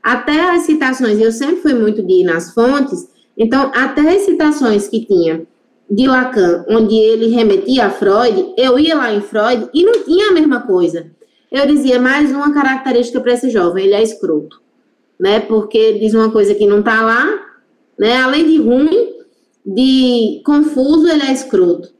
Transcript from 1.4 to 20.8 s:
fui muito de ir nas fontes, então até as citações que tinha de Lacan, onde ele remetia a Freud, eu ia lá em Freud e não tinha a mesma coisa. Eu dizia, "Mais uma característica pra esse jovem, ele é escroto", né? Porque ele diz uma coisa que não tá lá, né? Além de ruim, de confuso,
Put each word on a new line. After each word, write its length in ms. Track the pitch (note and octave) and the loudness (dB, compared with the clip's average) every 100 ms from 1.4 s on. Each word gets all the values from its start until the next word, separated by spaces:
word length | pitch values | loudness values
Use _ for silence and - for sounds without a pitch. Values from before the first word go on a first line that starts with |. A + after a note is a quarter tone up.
| C#4 F#4 | -4 -2
fui 160 | D#4 | 0
muito 280 | B3 G#3+ G#3+ | 0 0 -2
de 200 | F#3 F#3 | 0 2
ir 20 | |
nas 300 | F3+ E3 E3+ | 2 -2 -2
fontes, 560 | - A#3+ C#4+ C4 F3+ - _ _ - | 0 2 0 -2 -6 -12 _ _ -4
então 340 | A3+ C4 C4+ | 0 0 -2
até 420 | - C4+ - D4+ F#4+ | -2 -4 0 2 2
as 60 | |
citações 680 | G4 D#4+ D4+ D4 B3 G3+ G3+ | 0 0 0 0 0 0 -2
que 180 | A3+ - | -6 0
tinha 400 | F#3+ E3 D#3+ - _ _ _ _ | 0 0 -4 -10 _ _ _ _
de 180 | G#3 C4 | 0 2
Lacan, 580 | B3+ B3+ G#3+ F3 E3+ - | 0 0 0 0 0 0
onde 260 | A3+ A3 A3 | 0 2 2
ele 320 | A3 A3+ A3+ | 2 2 0
remetia 600 | A#3 A3 F#3+ - C4 G#3 | 2 2 0 0 0 0
a 20 | |
Freud, 640 | - G#3 G3+ B3 F#3+ - - | -2 0 2 0 -2 -4 -2
eu 220 | C4 B3+ | 0 2
ia 160 | D#4 D4+ | 2 0
lá 180 | A#3+ | -2
em 80 | G#3 | -4
Freud 480 | G3+ G#3+ A3 A#3+ - | -4 -2 -2 -2 -2
e 100 | D4+ | 0
não 200 | F#4+ A#4 | 2 2
tinha 260 | - F4 G#4 | 0 0 2
a 40 | |
mesma 280 | F4 D4+ B3 | 2 2 0
coisa. 500 | - F#3 E3+ E3+ - _ _ _ _ | 0 0 0 -4 -12 _ _ _ _
Eu 160 | C4+ C#4+ | -2 2
dizia, 320 | D4 C4 B3 | 2 2 2
"Mais 320 | B3+ D4 D4 | 2 2 0
uma 220 | C#4 D4 | 0 0
característica 680 | D4 C4+ C4 C4+ A#3+ A#3+ B3+ | 0 -2 -2 -2 -2 -2 -4
pra 140 | B3 | -2
esse 160 | A#3+ C4 | -2 0
jovem, 360 | A3 F3 F#3 G3 | 0 0 0 0
ele 80 | |
é 80 | G#3 | 2
escroto", 600 | A3+ - F3+ D3+ - - _ _ _ _ _ _ | 0 -4 -4 -4 -6 -20 _ _ _ _ _ _
né? 200 | F#3+ A3 | -2 -2
Porque 380 | A3 A3 - A3 | 0 -2 0 0
ele 220 | A3 G#3 | 0 0
diz 140 | G#3+ | 0
uma 180 | A3 A3 | 2 2
coisa 240 | A3 G3+ G#3 | 2 0 2
que 100 | G3+ | 2
não 160 | G#3 | 2
tá 200 | G#3 A3 | 0 0
lá, 280 | A3+ A#3 D4+ G#4+ - _ _ _ _ - | 0 0 -2 -6 -10 _ _ _ _ -4
né? 200 | G#3 B3 | 0 0
Além 280 | C4 C#4+ D#4+ | 0 0 2
de 120 | D#4+ | 2
ruim, 560 | A3+ B3 D4+ G4 A#4 - - _ _ _ - | 2 2 2 0 -2 -8 -20 _ _ _ -8
de 760 | F#3+ C4 C4 B3+ A#3+ A3 - - | -2 2 2 2 0 -2 -4 0
confuso, 640 | D4 D4+ C4 | 0 0 0